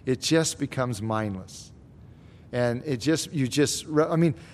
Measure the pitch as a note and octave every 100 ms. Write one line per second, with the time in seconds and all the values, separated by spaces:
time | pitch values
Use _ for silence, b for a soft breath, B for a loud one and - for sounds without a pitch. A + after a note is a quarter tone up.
0 | - B2+ - D#3+ D#3+ - C#3+ - B2 G#2
1 | A2 A2 G#2+ F#2+ F2+ - - - - -
2 | B B B B B B2 A#2+ A#2+ D3+ B2+
3 | B2 D#3+ - D#3+ B2+ C#3+ C#3+ - - D3+
4 | E3 E3 E3 - B